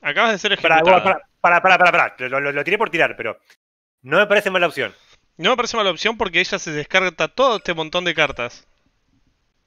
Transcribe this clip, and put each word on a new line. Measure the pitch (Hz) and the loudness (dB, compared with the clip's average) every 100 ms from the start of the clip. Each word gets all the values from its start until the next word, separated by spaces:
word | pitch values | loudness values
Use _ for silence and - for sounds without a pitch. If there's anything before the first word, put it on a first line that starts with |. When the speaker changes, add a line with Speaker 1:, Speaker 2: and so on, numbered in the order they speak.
Speaker 1:
acabas | 147 151 226 | -4 0 0
de | 196 | 0
ser | 208 196 | -4 0
Speaker 2:
Pará, | 165 160 | 4 4
Speaker 1:
ejecutada. | 170 180 190 190 - _ | 6 4 4 -2 -6 _
Speaker 2:
pará, | 180 175 | 2 4
pará, | 185 180 | 4 6
pará, | 180 | 4
pará. | 165 117 - 127 | 4 0 -4 -6
Lo, | 135 | -4
lo, | 143 | -4
lo | 143 | -4
tiré | 147 208 | -4 -2
por | 220 | -2
tirar, | 165 135 - | 0 0 -2
pero | 113 - _ _ _ _ _ _ | -10 -10 _ _ _ _ _ _
no | 127 165 | 0 2
me | 208 | 4
parece | 202 196 | 2 0
mala | 185 170 | 0 0
opción. | 139 107 - _ _ _ - | -2 -6 -8 _ _ _ -6
Speaker 1:
No | 180 | -2
me | 247 | -2
parece | 226 226 | -2 -2
mala | 196 | -2
opción | 160 214 226 | -2 -4 -4
porque | 202 170 | -2 -2
ella | 185 196 | -2 -6
se | 175 | -8
descarta | 147 147 185 185 165 160 | -8 -2 -2 -2 -4 -4
todo | - 262 208 | 0 0 0
este | - | -4
montón | 165 156 180 | -6 -6 -4
de | 180 | -4
cartas. | 156 143 123 120 - _ _ _ _ _ _ _ _ _ _ | -2 -4 -4 -12 -12 _ _ _ _ _ _ _ _ _ _